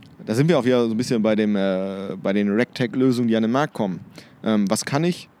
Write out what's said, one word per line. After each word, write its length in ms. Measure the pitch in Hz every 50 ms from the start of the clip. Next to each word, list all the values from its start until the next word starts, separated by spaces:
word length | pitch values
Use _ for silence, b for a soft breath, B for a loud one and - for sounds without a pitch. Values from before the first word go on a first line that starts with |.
| - - - - -
da 100 | - 110
sind 140 | 117 143 165
wir 100 | 175 143
auch 60 | 113
wieder 200 | 123 127 123 120
so 60 | 113
ein 60 | 113
bisschen 260 | 107 123 - 131 113 104
bei 140 | 110 107
dem, 180 | 104 107 104 104
äh, 640 | 98 98 98 95 92 95 98 98 98 98 98 - 95
bei 120 | - 98 98
den 180 | 104 104 101
Regtech-Lösungen, 800 | 101 107 123 - - - 127 113 - 131 131 131 123 117 123 117
die 80 | 110
an 80 | 110 110
den 80 | 110 117
Markt 200 | 135 147 151 -
kommen. 280 | - 113 98 90 82 - B B B B B B B -
Ähm, 260 | 107 110 104 101 95
was 160 | 107 107 -
kann 200 | - - 143 165
ich 240 | 175 180 - - - _ _